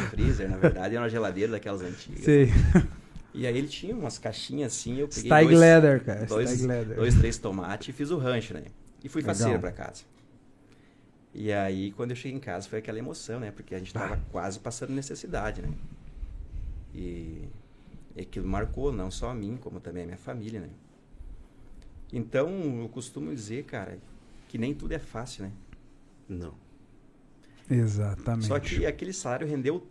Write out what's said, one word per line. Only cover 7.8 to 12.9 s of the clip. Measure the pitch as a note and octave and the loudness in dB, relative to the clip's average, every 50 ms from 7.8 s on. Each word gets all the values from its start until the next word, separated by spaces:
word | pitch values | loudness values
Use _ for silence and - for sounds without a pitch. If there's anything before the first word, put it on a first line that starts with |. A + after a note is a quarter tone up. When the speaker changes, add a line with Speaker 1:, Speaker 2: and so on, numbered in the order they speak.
| - - | -8 -10
Speaker 1:
e | B2+ | -8
fiz | - D3 C#3+ | -6 -4 -2
o | F3 E3 | -2 0
rancho, | B2+ B2+ B2 A#2 G#2+ - - | 0 0 0 0 -2 -6 -8
né? | D2+ - - - - - - - - - | -12 -12 -14 -18 -20 -20 -20 -20 -18 -16
E | C3 | -8
fui | - - - | -6 -4 -2
Speaker 2:
Legal. | - - | -2 0
Speaker 1:
faceiro | G2 A2 A2+ A#2+ G#2+ | 2 2 2 2 0
pra | F2+ F2+ F2+ | -2 -4 -8
casa. | - - - - - - - _ - - - - - _ - - _ _ _ - - _ _ _ _ _ _ _ _ _ _ - | -8 -12 -12 -14 -16 -20 -20 _ -20 -20 -20 -20 -20 _ -20 -20 _ _ _ -20 -20 _ _ _ _ _ _ _ _ _ _ -14
E | - G#2+ G#2+ | -8 -4 -2
aí, | G#2 G2+ G2 F#2+ F#2+ F#2+ F#2+ G2+ G2 | -2 0 0 -2 -2 -2 -4 -6 -6
quando | - B2 A#2+ | -6 -8 -6
eu | B2 | -6
cheguei | B2 - C#3 B2+ | -8 -8 -10 -10
em | C3+ | -10
casa, | - - F2+ F2+ G2 - | -10 -8 -10 -10 -10 -8
foi | - A2 | -8 -8
aquela | A2 - | -8 -8